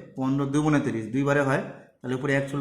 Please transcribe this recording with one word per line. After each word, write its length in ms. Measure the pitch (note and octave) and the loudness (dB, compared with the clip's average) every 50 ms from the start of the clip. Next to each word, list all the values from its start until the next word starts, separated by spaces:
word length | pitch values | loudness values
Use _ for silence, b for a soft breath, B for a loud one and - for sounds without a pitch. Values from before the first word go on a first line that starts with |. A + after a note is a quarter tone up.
| - - - | -10 -12 -8
পনেরো 300 | - C3 C3 C3+ C#3 C#3+ | -6 -2 -2 0 0 0
দুগুণে 340 | C3+ C3+ D3 D3+ D#3 D3+ C#3+ | 0 0 2 2 4 4 2
তিরিশ, 240 | - C3 A2 A2+ A2 G#2 A2+ | 2 0 -2 -4 -4 -4 -2
দুইবারে 300 | C3+ C#3 C#3+ C#3+ C#3+ C#3 | 0 2 2 4 2 4
হয়, 200 | C3+ C3+ E3 - - - - - - _ | 2 2 0 -2 -4 -10 -16 -20 -20 _
তাহলে 180 | _ - B2+ B2+ | _ -8 -6 -4
উপরে 160 | B2+ C#3 C#3+ C#3 | -4 -2 0 0
এক 100 | C#3 C#3 C#3 | 0 0 -2
ছিল, 120 | C#3 C#3+ | -4 -4